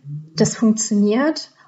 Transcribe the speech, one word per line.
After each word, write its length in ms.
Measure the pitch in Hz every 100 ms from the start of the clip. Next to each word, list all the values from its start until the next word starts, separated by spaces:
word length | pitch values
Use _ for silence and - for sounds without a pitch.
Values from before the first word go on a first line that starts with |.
| - - -
das 220 | - 220 -
funktioniert 920 | 220 220 - 208 208 220 294 311 - _